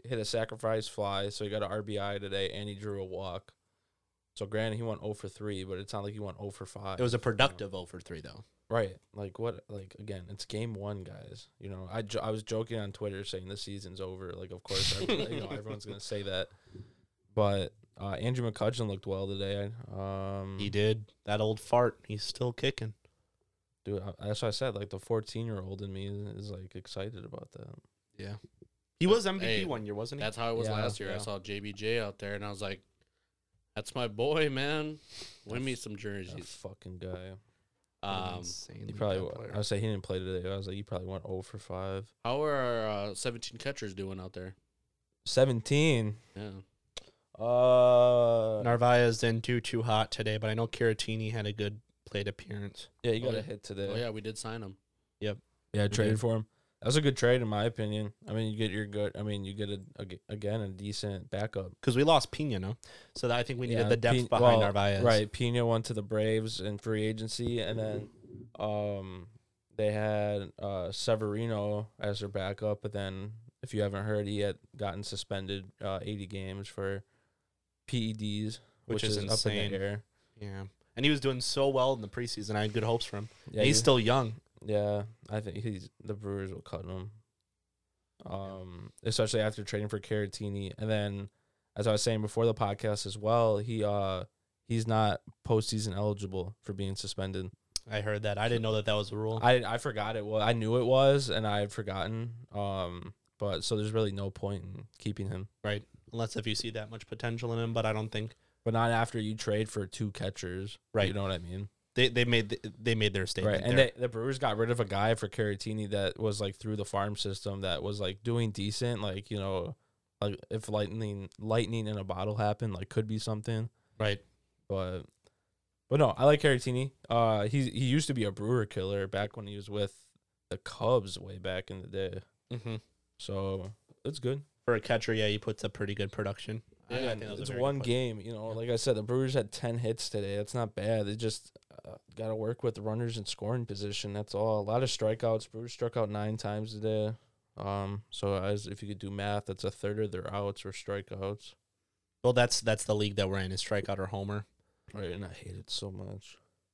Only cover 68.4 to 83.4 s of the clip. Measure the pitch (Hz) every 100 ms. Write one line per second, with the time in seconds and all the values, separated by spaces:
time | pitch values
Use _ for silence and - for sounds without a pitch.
68.4 | - - 104 104 104 98 95 92 87 -
69.4 | _ _ _ - 107 107 107 107 104 104
70.4 | 98 - 101 98 87 - - 110 107 104
71.4 | 117 107 104 104 107 - 104 101 101 101
72.4 | 95 98 107 104 107 104 98 95 104 110
73.4 | - _ - 107 101 98 107 104 101 104
74.4 | 101 - - - 101 95 101 98 - 98
75.4 | 95 98 95 _ 101 95 101 104 95 101
76.4 | 95 98 98 - 98 98 - _ _ _
77.4 | _ _ _ _ - 123 113 107 104 104
78.4 | 107 110 - _ - 107 107 104 101 92
79.4 | 110 104 104 98 98 104 - _ _ _
80.4 | 104 98 98 - _ - 143 143 135 127
81.4 | - 139 139 135 127 123 104 - 120 -
82.4 | 104 107 107 110 113 117 - 101 110 -